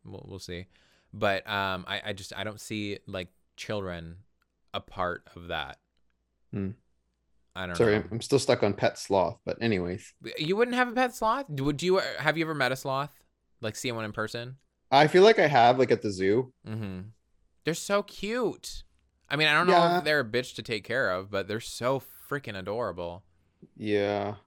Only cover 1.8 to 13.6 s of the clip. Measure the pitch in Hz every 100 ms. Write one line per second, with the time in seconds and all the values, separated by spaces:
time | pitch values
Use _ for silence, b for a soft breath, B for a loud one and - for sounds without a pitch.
1.8 | - 98 - 101 101 101 101 104 - 107
2.8 | 104 98 - 95 90 _ _ - - 107
3.8 | 95 87 82 87 - _ _ _ _ 101
4.8 | - - 90 87 - - 85 80 69 71
5.8 | _ _ _ _ _ _ _ 113 95 110
6.8 | _ _ _ _ _ _ _ 92 90 87
7.8 | 113 107 85 117 - 135 - 123 104 98
8.8 | 117 - - 98 85 - - 82 117 101
9.8 | 87 95 - _ 110 - 156 196 240 247
10.8 | 247 233 254 233 220 247 277 143 139 143
11.8 | 175 185 135 107 143 151 160 151 127 131
12.8 | 143 135 143 _ _ _ _ _